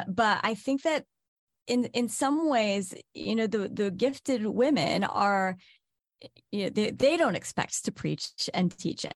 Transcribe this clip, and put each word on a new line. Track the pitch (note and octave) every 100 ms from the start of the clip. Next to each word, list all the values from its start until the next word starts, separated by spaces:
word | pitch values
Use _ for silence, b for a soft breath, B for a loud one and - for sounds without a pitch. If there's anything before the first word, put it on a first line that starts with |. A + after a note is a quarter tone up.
| -
but | F#3 A3 G3+
I | G#3+ A3
think | - C4+
that | D#4+ D4+ - _ _ _ _ _ -
in, | B3 B3
in | - A#3+
some | - C#4 D4+ D#4+
ways, | B3 G#3+ G3 F#3 - -
you | - G3 A3
know, | A3
the, | A3 G3
the | - G3+
gifted | F3+ B3+ C#4 - B3+ G#3+
women | F#3+ C4 C#4 - -
are, | G3+ - G3+ G3 F#3+ F#3 b b _ _ _ _ - _ _
you | G3+
know, | F#3+
they, | G#3 G#3
they | G3+ C4 E4+
don't | C#4+ D#3+
expect | - - - - -
to |
preach | - D#3 D3+ - - -
and | - F3+ -
teach | E3 - -